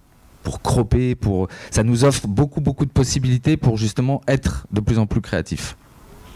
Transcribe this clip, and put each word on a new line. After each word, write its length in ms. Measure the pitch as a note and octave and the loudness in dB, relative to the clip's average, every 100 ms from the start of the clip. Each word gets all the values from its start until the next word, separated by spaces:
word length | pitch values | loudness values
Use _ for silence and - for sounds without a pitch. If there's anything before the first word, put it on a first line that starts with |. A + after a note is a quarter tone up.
| - _ - - | -16 _ -20 -12
pour 180 | - - | -10 -6
cropper, 540 | - B2 A2 B2 B2+ B2 | 0 0 2 2 0 -2
pour... 340 | A2 F#2 F#2 - - | 0 0 -2 -6 -6
Ça 140 | - | 0
nous 220 | A2 A#2 C#3 | 2 4 4
offre 220 | C3 G#2 | 2 -2
beaucoup, 320 | G2 C#3+ D3 | 0 0 0
beaucoup 240 | C#3 C#3 C#3 | -4 -2 0
de 60 | |
possibilités 640 | - C3 D3 B2+ B2 D#3 D#3 | 2 0 0 0 2 2 2
pour 180 | B2+ A2 | 2 2
justement 460 | A2 - B2+ C3+ - | 0 0 -2 -2 0
être 420 | C3+ - - - | 0 0 -4 -4
de 80 | G#2 | -4
plus 200 | G#2+ A2+ | 0 0
en 60 | G#2+ | 2
plus 140 | A#2+ | 0
créatifs. 560 | - F2 D#2 D#2 - - - - - - - | -2 -4 -4 -6 -8 -14 -20 -20 -20 -20 -20